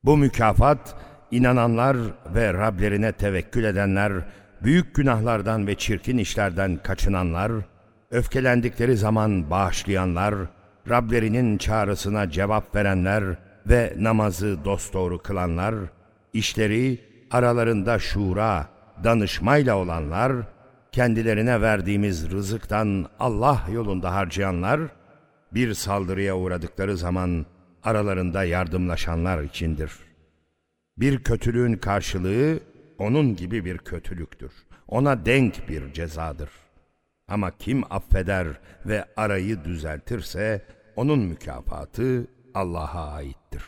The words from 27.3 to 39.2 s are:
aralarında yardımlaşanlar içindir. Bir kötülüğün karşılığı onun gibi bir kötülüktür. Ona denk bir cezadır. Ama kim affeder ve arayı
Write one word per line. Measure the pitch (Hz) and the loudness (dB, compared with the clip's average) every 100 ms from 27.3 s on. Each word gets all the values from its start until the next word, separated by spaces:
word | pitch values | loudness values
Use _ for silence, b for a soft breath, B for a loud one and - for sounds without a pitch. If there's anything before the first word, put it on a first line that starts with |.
| 85 73 _ _ _ | -2 -4 _ _ _
aralarında | - 107 104 92 90 90 | -2 0 0 -2 -2 -2
yardımlaşanlar | 92 87 87 92 90 82 - 82 87 90 | 0 0 -2 -2 -2 -2 -2 -2 -2 -2
içindir. | 73 - 82 78 76 - - _ _ _ _ _ _ _ _ - | -4 -4 -4 -4 -6 -10 -20 _ _ _ _ _ _ _ _ 0
Bir | 131 139 | 2 2
kötülüğün | - 113 - 117 123 107 | 0 0 2 2 2 0
karşılığı | - 101 - 95 90 107 147 160 - - - - | 0 -2 -2 -4 0 2 2 0 -6 -20 -20 -8
onun | 101 135 143 92 | 0 2 2 0
gibi | 90 113 | -4 -6
bir | 87 87 | -6 -10
kötülüktür. | - 85 - 87 78 - 67 - _ b b | -10 -10 -8 -10 -12 -14 -18 -18 _ b b
Ona | 113 143 127 87 | 0 2 2 2
denk | 135 123 - - | 4 4 0 -8
bir | 78 69 | -8 -8
cezadır. | 73 82 80 78 76 73 - _ _ _ _ _ _ - | -8 -8 -6 -8 -8 -12 -14 _ _ _ _ _ _ -8
Ama | 104 95 | -4 -4
kim | - - 131 - | -6 -4 -2 -2
affeder | 92 - 95 90 95 85 73 B B - | -6 2 2 2 -2 -2 -8 B B -4
ve | 107 - | -4 -4
arayı | - | -4